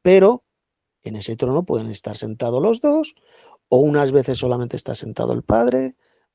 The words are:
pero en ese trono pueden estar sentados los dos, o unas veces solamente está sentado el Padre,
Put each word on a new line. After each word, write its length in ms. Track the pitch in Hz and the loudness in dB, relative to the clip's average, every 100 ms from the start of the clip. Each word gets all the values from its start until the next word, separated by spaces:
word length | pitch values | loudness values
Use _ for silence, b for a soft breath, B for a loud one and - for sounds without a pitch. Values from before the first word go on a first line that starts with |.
pero 420 | 180 190 190 247 _ _ _ _ _ _ | 4 6 6 2 _ _ _ _ _ _
en 120 | - 107 | -14 -10
ese 200 | 104 113 | -8 -4
trono 280 | 123 139 | -2 -2
pueden 240 | 185 117 110 | -2 -4 -4
estar 300 | 104 - 104 | -10 -12 -10
sentados 440 | 110 110 120 123 | -10 -6 -4 0
los 200 | 190 233 | 0 0
dos, 320 | 294 302 302 - b b b b - | 0 0 -2 -10 b b b b 2
o 80 | 127 | 4
unas 340 | 147 147 139 | 4 2 2
veces 280 | 139 131 123 | 2 0 -2
solamente 360 | 127 123 120 123 | -2 -2 -4 -8
está 200 | - - | -8 -10
sentado 360 | - 120 - | -10 -6 -4
el 120 | 117 | -2
Padre, 520 | - - 127 254 262 - _ _ _ | 0 2 2 0 -2 -8 _ _ _